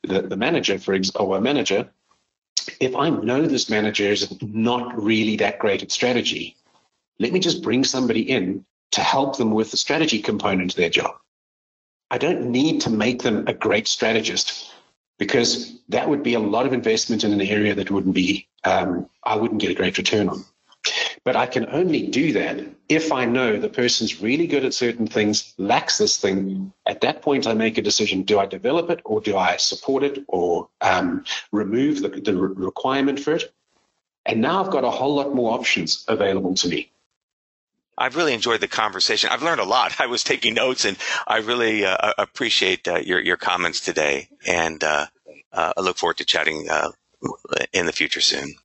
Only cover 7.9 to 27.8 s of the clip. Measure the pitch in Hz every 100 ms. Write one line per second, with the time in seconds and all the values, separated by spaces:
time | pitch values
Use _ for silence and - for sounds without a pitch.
7.9 | 131 123 110 113 131 92 98 - _ _
8.9 | - - 131 143 - 113 107 107 - -
9.9 | 151 160 110 113 107 104 95 90 - 85
10.9 | - - - _ _ _ _ _ _ _
11.9 | _ _ 127 147 175 123 120 156 294 -
12.9 | 110 110 123 127 107 - - 107 104 -
13.9 | - 113 113 110 95 - - - - _
14.9 | _ _ _ 104 127 113 - - - -
15.9 | 117 - 143 117 117 104 110 131 127 113
16.9 | 110 - 110 107 101 98 104 104 101 95
17.9 | 98 92 92 92 98 - _ 92 92 95
18.9 | 87 - _ 123 107 117 110 98 - 92
19.9 | - 95 110 95 - - _ _ _ -
20.9 | - - - - 113 123 127 110 139 180
21.9 | 135 95 117 160 104 76 - - - _
22.9 | 156 160 135 120 123 123 107 107 - 120
23.9 | - 107 - 104 143 165 143 131 - 120
24.9 | 117 107 - 104 104 - - 98 117 -
25.9 | - 104 - 98 95 95 95 98 _ -
26.9 | 101 123 - - 139 113 110 110 113